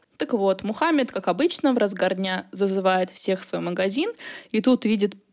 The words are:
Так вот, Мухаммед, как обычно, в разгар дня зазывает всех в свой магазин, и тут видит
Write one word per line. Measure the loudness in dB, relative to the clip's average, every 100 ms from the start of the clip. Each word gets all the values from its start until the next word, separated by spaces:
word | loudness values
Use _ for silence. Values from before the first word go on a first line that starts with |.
| _ -8
Так | -2
вот, | 0 2 0
Мухаммед, | -2 -2 2 2 0
как | -2 -2
обычно, | 0 0 2 0
в | 2
разгар | 2 2 0 0
дня | -2 -4 -6
зазывает | -2 0 2 2 2 0
всех | -4 -4 -2
в | -4
свой | -6
магазин, | -4 -2 -2 0 -4 -4 -12 -16 -6
и | 0
тут | 2 4 2
видит | 2 0 -2 _